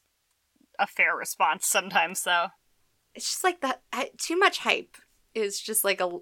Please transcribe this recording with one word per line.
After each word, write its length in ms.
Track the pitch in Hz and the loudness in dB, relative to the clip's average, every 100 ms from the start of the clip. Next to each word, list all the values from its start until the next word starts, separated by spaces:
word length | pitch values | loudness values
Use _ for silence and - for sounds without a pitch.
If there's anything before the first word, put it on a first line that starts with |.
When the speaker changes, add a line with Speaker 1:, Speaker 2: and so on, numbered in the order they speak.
| _ _ _ _ _ _ _ - | _ _ _ _ _ _ _ -4
Speaker 1:
a 80 | 196 | -2
fair 260 | - 175 | 0 0
response 540 | 160 170 - 180 165 - | 0 -4 0 0 0 0
sometimes, 560 | 208 180 190 165 185 | 0 2 2 0 0
though. 240 | - 175 180 - _ _ _ _ _ | 0 2 0 -6 _ _ _ _ _
Speaker 2:
It's 160 | - - | -10 -6
just 140 | - | -2
like 160 | 370 349 | 0 0
that, 220 | 269 254 _ | -2 -4 _
I, 200 | 233 269 - | -8 -8 -6
too 200 | - 339 | -4 2
much 220 | 381 - | 2 2
hype 360 | - 196 - - _ _ _ | 0 0 -2 -16 _ _ _
is 260 | - 208 202 | -6 -4 -4
just, 240 | - 214 | -4 0
like, 160 | 196 190 | 0 2
a, 200 | 180 175 | 0 -4